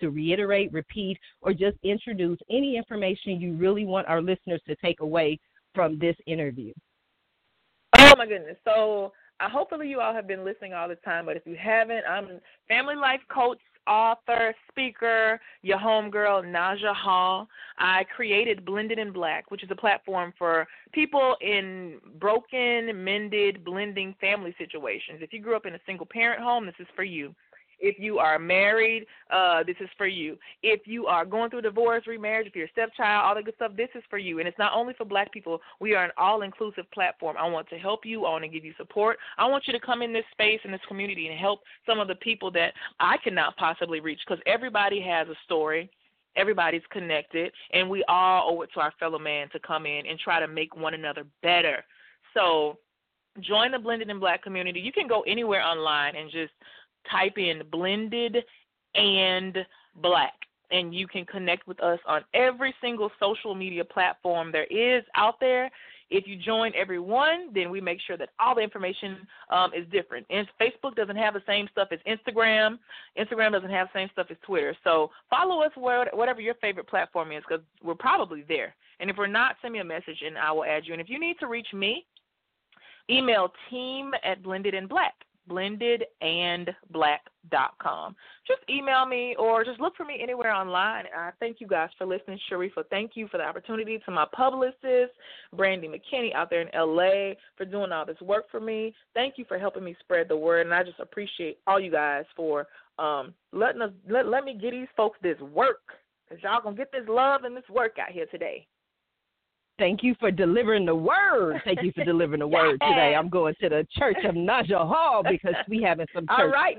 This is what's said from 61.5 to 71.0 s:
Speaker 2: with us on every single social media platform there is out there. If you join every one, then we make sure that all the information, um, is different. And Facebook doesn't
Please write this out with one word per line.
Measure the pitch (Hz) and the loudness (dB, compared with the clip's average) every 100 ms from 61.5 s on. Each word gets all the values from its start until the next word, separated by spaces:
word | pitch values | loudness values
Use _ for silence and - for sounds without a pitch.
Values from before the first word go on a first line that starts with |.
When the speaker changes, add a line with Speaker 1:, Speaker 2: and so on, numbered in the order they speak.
| 180 - | -2 -4
Speaker 2:
with | - | -2
us | 175 170 | 0 0
on | - 151 - | -2 -4 0
every | - 254 247 262 - | 2 2 2 -4 -4
single | 240 233 202 - | -6 -4 -4 -2
social | 202 214 220 | -2 -2 -6
media | 190 190 170 | -8 -6 -6
platform | 170 196 180 - 180 170 165 | -4 0 0 0 -2 -2 -2
there | 160 | -2
is | - 208 247 254 - | 0 2 2 2 0
out | - 214 233 | 2 2 2
there. | 262 254 254 - - - _ | 2 2 0 -8 -20 -20 _
If | 196 196 | -2 -2
you | 190 | -6
join | 214 220 226 | -2 0 0
every | - 190 180 | -2 -2 -4
one, | 180 240 302 339 339 | 0 2 2 0 -2
then | 214 175 | -4 -2
we | 196 | -4
make | 185 170 | -4 -6
sure | - 175 | -6 -8
that | 139 - | -8 0
all | 233 | 2
the | 240 | 2
information, | 214 202 180 190 202 190 202 - - | 0 -4 -6 -6 -10 -12 -16 -20 -2
um, | 180 180 | 2 2
is | 170 170 | -2 -2
different. | 196 - 123 - | -2 -2 -8 -6
And | 196 196 - | -4 -4 -2
Facebook | 233 - 269 | -2 -2 -6
doesn't | 233 | -4